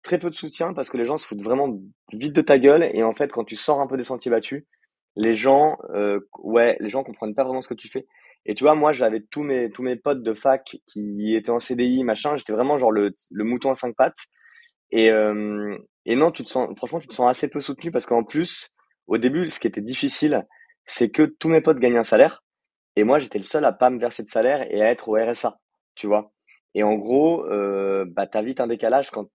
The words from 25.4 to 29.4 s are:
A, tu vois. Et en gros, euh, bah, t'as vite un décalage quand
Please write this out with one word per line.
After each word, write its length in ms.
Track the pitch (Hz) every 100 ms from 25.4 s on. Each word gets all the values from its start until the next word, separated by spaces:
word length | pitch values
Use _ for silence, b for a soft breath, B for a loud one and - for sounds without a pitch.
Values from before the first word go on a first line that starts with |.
A, 140 | 120 - _ _ _ -
tu 100 | 104
vois. 240 | 104 107 _ b b _
Et 80 | -
en 120 | 104
gros, 500 | 107 107 131 156 165 -
euh, 580 | 104 101 98 98 98 92
bah, 200 | 87 98
t'as 160 | 110
vite 180 | 110 131
un 60 | 117
décalage 440 | 117 113 131 135
quand 200 | 113 101 _